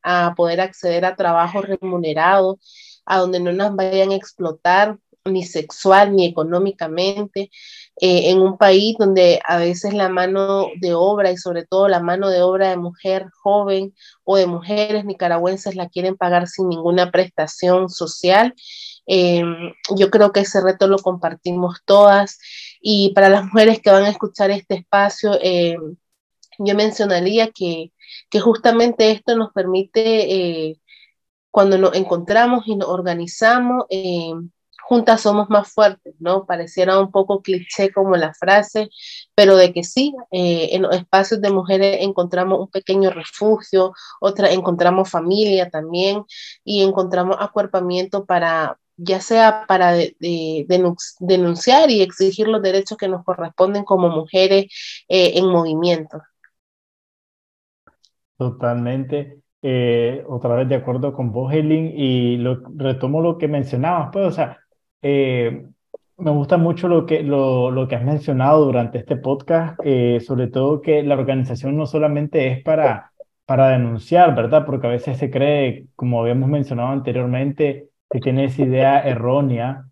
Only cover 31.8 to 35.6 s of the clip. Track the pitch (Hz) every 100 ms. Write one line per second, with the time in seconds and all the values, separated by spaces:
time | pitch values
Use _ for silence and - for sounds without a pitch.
31.8 | 190 180 185 175 170 214 240 247 220 202
32.8 | 156 180 180 170 170 - 220 240 247 247
33.8 | - 190 185 175 165 165 175 _ _ _
34.8 | - 247 233 220 214 208 202 208